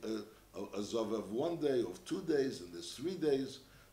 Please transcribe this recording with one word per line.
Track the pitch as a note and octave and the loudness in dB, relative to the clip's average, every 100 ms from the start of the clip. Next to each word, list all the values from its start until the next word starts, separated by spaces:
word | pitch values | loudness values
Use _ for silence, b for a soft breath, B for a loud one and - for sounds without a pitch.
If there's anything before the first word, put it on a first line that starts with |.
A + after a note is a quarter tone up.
uh, | G#2+ A2 G#2 - - F2 | -4 -4 -6 -14 -14 -10
a, | G2+ G2 | -6 -4
a | |
Zava | G2+ A2 A2 A2 | 0 0 2 0
of | F#2+ | -2
one | A2 D#3+ E3+ | 0 0 2
day, | D3 C3 | 4 4
of | A2 - - | 2 -2 -4
two | D3+ | -2
days, | D#3+ D3 C3+ G2 | 2 4 4 0
and | F2 | -8
there's | E2+ - | -10 -10
three | - D#3 F3+ | -6 -4 0
days. | D#3 C#3 C3+ - - B B | 4 4 2 -6 -16 B B